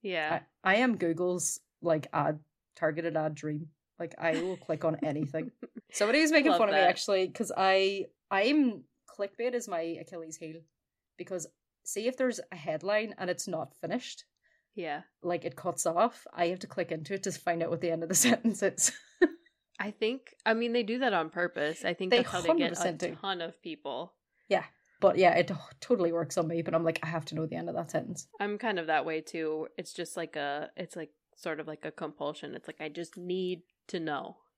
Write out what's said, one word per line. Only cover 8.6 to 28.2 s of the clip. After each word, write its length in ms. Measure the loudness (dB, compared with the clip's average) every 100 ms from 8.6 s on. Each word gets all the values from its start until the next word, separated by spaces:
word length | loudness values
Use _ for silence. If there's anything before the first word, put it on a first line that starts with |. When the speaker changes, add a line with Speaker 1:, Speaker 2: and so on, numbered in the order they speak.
| 4 2 -12 _ _ -8
Speaker 2:
clickbait 380 | -8 _ -4
is 140 | -4 -4
my 120 | -4 -4 -6
Achilles 360 | -10 -12 -12 -12
heel. 260 | -12 -14 -20 _ _ _ _ _
Because 300 | -8 -8 -8 _ _ _
see 240 | -8 -2 -2
if 80 | 0
there's 240 | 0 0 -8
a 60 | -4
headline 580 | 0 0 2 0 0 -4
and 120 | -4
it's 160 | -2 -2
not 300 | -4 -6 _
finished. 480 | -4 -4 -4 -14 -18 _ _ _ _
Speaker 1:
Yeah. 280 | -8 -6 -6 -10 _
Speaker 2:
Like, 220 | -4 -2
it 100 | -4
cuts 320 | -6 -6 -2 0
off. 400 | 4 2 2 -16
I 160 | 0 0
have 100 | 0
to 60 | -6
click 240 | -6 -4
into 240 | -4 -6
it 80 | -6
to 60 | -4
find 300 | -4 -2 0
out 80 | 0
what 100 | 0
the 120 | 0
end 100 | -2
of 60 | 0
the 60 |
<laughs> 20 | 4
sentence 440 | 4 4 2 2
is. 280 | 0 2 -2 -2 -18 _ 2 2 _ _ _ _
Speaker 1:
I 120 | -8
think, 440 | -2 -2 -2 -8 -4 2
I 80 |
mean, 180 | 2 2
they 100 | 0
do 160 | 0 0
that 120 | 2
on 180 | 2 0
purpose. 540 | -2 -2 0 -2 -2
I 100 | -4
think 160 | -2 4
Speaker 2:
They 80 | 4
Speaker 1:
that's 120 | 4
how 100 | -2
they 80 | 2
get 60 |
a 40 | 2
Speaker 2:
hundred 60 | 2
percent 280 | 0 -2 0
do. 180 | -4 -4
Speaker 1:
ton 200 | -4 -4
of 200 | -4 -8
people. 520 | -12 -10 -8 -8 -8 _ _ _ _
Speaker 2:
Yeah. 160 | 0 0 _ _ _
But 180 | 4 8
yeah, 160 | 8
it 140 | 8 2
t-, 60 | -2 -8 -18
totally 320 | 0 2 4
works 260 | 2 -2 0
on 80 | 0
me, 140 | 0
but 120 | 2
I'm 100 | 2
like, 140 | 2 0
"I 40 | -2
have 160 | -6 -4
to 80 |
know 100 | -4 -4
the 100 | -4
end 120 | -4
of 60 |
that 160 | -4 -2
sentence." 360 | -4 -4 -10